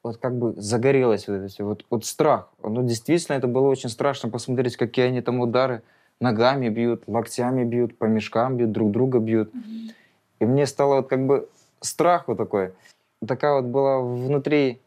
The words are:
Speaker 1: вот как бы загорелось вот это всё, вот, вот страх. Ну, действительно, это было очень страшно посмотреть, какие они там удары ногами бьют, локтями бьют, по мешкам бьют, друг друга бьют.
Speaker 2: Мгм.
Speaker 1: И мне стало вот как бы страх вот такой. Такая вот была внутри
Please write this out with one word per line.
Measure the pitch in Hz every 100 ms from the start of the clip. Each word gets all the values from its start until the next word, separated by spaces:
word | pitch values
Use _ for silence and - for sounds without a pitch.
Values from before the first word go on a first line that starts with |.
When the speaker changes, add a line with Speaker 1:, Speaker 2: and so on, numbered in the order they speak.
Speaker 1:
вот | 120 110
как | 127 123
бы | 120 90
загорелось | 101 117 131 139 123 104 -
вот | 98
это | 98
всё, | - 104
вот, | 107 -
вот | 117 -
страх. | - 156 117 92 _
Ну, | 104 113
действительно, | 127 113 - 170 - 139
это | 123
было | 123 139
очень | 131 123
страшно | 110 139 127 113
посмотреть, | 113 123 127 127 -
какие | 110 - 123
они | 127
там | 120 123
удары | 120 123 131 117 _ _ _ _
ногами | 123 110 120 139 120
бьют, | 110 117 117 -
локтями | 110 113 - 123 131
бьют, | 120 120 117 -
по | 110
мешкам | 110 104 113 127 127
бьют, | 117
друг | 107 110
друга | 107 131 127
бьют. | 110 113 107
Speaker 2:
Мгм. | 247 214 226 220 - _ _ _ _
Speaker 1:
И | -
мне | 135 143
стало | - 143 135
вот | 131
как | 131 135
бы | 139 - _ _ _
страх | - - 160 175 -
вот | 113
такой. | 98 104 92 - _ _ _ _ 110
Такая | 131 147 139
вот | 123
была | 131 139 131
внутри | 123 123 127 143 139 151 135 120